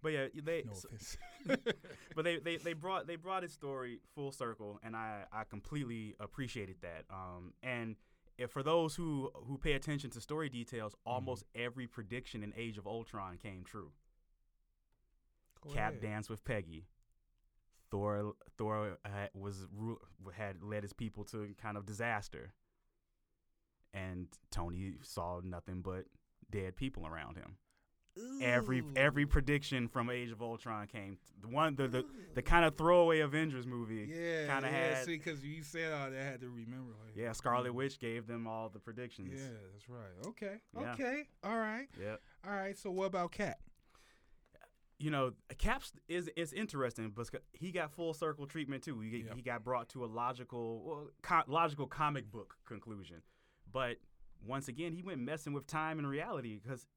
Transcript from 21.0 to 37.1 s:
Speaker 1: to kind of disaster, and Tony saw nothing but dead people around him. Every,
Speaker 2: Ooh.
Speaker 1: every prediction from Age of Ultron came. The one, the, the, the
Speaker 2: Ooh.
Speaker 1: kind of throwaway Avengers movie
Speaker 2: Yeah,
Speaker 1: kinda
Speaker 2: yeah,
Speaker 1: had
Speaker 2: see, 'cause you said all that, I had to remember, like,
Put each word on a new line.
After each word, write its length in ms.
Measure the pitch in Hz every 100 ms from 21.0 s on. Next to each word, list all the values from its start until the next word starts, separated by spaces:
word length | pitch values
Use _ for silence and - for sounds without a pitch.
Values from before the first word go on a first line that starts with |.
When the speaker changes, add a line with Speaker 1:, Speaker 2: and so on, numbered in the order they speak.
| 113 107
Speaker 1:
to 240 | 104 113 104 98
kind 160 | 110 104
of 100 | 101
disaster, 680 | 104 120 110 101 - 62 - _ _ _ _ _ _ _ _ _ _ _ _ _
and 320 | 98 92 90 90 - -
Tony 440 | - 85 87 95 73
saw 380 | 71 - 87 90
nothing 380 | 90 87 - 90
but 220 | 90 92 - - _ _ -
dead 260 | 104 92 92
people 300 | 131 131 80
around 300 | 80 76 -
him. 200 | - 98 _ _ _ _ _ - 233 269
Every, 400 | 180 120 117 127
Speaker 2:
Ooh. 120 | 147 135
Speaker 1:
every 300 | 143 143 143
prediction 640 | 151 131 147 143 131 120
from 200 | 131 120
Age 220 | 123 123
of 80 | 110
Ultron 460 | 117 113 120 110 104
came. 320 | 113 98 98 - -
The 60 | 104
one, 280 | 131 160 139
the, 100 | 135
the, 180 | 123 127 - -
the 60 | -
Speaker 2:
Ooh. 20 |
Speaker 1:
kind 220 | - 170
of 100 | 165 151
throwaway 420 | 165 175 170 160
Avengers 460 | 151 147 160 131 123
movie 400 | 123 113 110 104
Speaker 2:
Yeah, 360 | 165 170 165 147
Speaker 1:
kinda 140 | 139 135
Speaker 2:
yeah, 240 | 135 135
Speaker 1:
had 100 | 131
Speaker 2:
see, 140 | 131 160
'cause 260 | 160 151
you 180 | 139 156
said 300 | 147 165 160
all 180 | 151 135
that, 80 | 131
I 60 |
had 160 | 139 131
to 80 | 127
remember, 440 | 120 113 127 127 107
like, 100 | 110